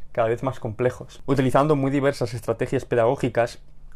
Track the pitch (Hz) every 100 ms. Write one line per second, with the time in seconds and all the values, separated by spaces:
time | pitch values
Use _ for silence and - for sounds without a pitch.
0 | - - 113 120 135 - 117 107 123 -
1 | 123 - - 135 131 135 147 143 135 143
2 | 135 139 117 117 - - 127 135 - 120
3 | 113 135 127 117 117 - - - -